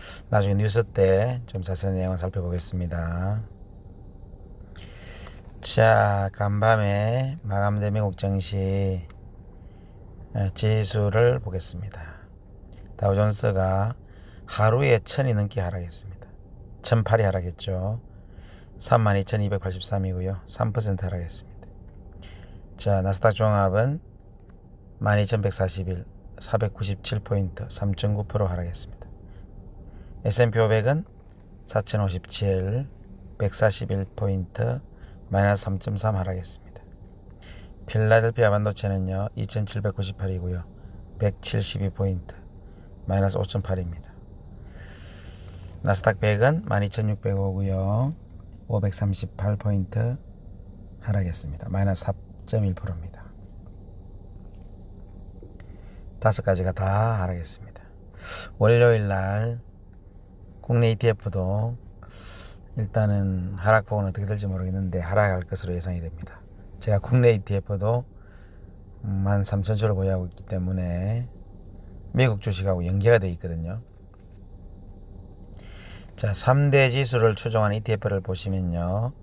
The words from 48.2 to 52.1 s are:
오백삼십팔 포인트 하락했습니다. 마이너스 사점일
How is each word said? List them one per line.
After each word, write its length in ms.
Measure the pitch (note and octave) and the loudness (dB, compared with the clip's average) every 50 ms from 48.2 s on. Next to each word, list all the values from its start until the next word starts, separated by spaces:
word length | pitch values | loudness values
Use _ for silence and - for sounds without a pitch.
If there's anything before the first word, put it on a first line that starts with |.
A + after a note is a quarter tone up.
| - - - - - - - - - | -12 -16 -18 -18 -18 -18 -18 -14 -4
오백삼십팔 920 | - A2 G2+ G#2 G2 - - G#2 G2 F#2+ - - - - - G2+ G#2 G#2 | -2 0 2 2 0 0 0 0 0 0 0 -4 -6 -4 -2 0 0 0
포인트 600 | - - G#2 G2+ G2 F2+ - - A2 A2+ A#2+ C3 - - - - - - - - - - - - - - - - - | 0 0 2 2 2 0 0 0 0 0 0 -2 -4 -8 -14 -18 -18 -18 -16 -16 -16 -16 -16 -16 -16 -16 -16 -16 -8
하락했습니다. 680 | - A2 G2+ G2+ F#2 F2 E2 - - C#2+ D2 - - - | -2 0 2 2 2 0 -2 -6 -8 -8 -8 -8 -6 -2
마이너스 360 | F#2 G2 G2 G2+ F#2 - - | 0 2 2 2 2 0 -2
사점일 680 | F#2+ | -4